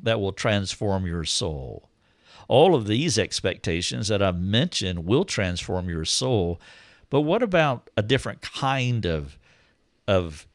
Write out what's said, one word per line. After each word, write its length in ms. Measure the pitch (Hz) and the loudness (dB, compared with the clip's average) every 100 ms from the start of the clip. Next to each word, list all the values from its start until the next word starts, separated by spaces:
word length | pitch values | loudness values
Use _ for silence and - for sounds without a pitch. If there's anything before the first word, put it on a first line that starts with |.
that 180 | 113 113 | -2 0
will 120 | 98 | -2
transform 720 | - 120 101 92 - 107 95 90 | -2 0 0 -2 -4 -2 -2 -2
your 180 | 85 | -4
soul. 640 | 80 - 87 73 64 50 - _ _ _ _ - - | -4 -2 -4 -6 -10 -14 -18 _ _ _ _ -14 2
All 260 | 123 185 | 6 6
of 120 | 147 104 | 4 2
these 320 | 117 160 110 | 0 0 0
expectations 880 | 87 - 95 87 - 85 - - 101 | 0 -2 -4 -4 -2 -2 -2 -4 -2
that 120 | 101 | 2
I've 200 | 98 87 | 2 0
mentioned 640 | 95 104 175 - 95 87 85 | 0 0 0 -2 -4 -2 2
will 180 | 135 | 2
transform 640 | 196 - 92 87 - 92 90 | 2 -2 -2 -4 -4 -4 -2
your 160 | 82 | -4
soul, 560 | 80 - 131 110 85 82 - - - _ - | -2 -2 0 2 0 -2 -10 -20 -20 _ -2
but 80 | 139 | 0
what 220 | 151 220 | 2 2
about 480 | 233 180 151 120 - | 2 2 2 0 -6
a 60 | - | -2
different 400 | 107 131 110 - | 2 0 0 -10
kind 640 | - - 135 135 123 120 | -12 -4 -2 0 0 0
of, 340 | 92 80 71 - _ _ _ _ _ _ - | -2 -2 -6 -14 _ _ _ _ _ _ 0
of 380 | 95 85 76 - | 2 0 -8 -6